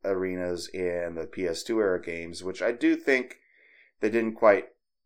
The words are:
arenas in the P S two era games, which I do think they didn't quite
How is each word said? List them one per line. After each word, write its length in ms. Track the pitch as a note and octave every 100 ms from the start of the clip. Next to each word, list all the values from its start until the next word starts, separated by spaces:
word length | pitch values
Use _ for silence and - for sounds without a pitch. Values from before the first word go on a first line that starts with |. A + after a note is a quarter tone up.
| G2
arenas 600 | F#2+ F#2 F2+ F2+ F2 -
in 440 | F#2 F2+ F2 E2+ E2+
the 100 | D#2+
P 200 | F#2 F2+
S 160 | E2
two 160 | - A2
era 220 | G2 F2+
games, 420 | F2 E2 E2+ E2+
which 200 | F2+ F#2
I 100 | G2+
do 240 | A#2+ D#3+ D#3+
think 400 | C#3 C3 B2 - _ _ _ _ _ _
they 80 | A2
didn't 280 | A2+ A2+ A2
quite 320 | A2 F#2+ - _ _ _